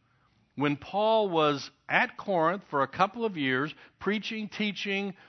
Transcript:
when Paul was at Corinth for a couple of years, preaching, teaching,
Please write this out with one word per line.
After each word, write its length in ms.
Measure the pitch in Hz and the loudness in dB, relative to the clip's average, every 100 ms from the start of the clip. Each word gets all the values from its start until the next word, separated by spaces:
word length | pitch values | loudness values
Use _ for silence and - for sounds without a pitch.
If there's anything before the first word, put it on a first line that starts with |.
| _ _ _ _ _ - | _ _ _ _ _ -2
when 200 | 143 143 | 0 0
Paul 540 | - 196 214 220 208 | -4 0 2 4 4
was 400 | 165 151 143 - - - | 4 2 2 -4 -16 -2
at 300 | 160 240 - | 0 0 -4
Corinth 460 | - 180 160 190 - | -2 2 2 0 -2
for 120 | 143 | 0
a 60 | 131 | 0
couple 360 | - 196 240 | 2 0 0
of 140 | 226 170 | -4 -2
years, 360 | 135 127 151 - - _ | 0 0 -2 -6 -20 _
preaching, 500 | 190 214 - 220 214 | -2 -2 -4 -6 -6
teaching, 640 | - 208 - 202 196 202 - | -4 -4 -4 -4 -2 -4 -8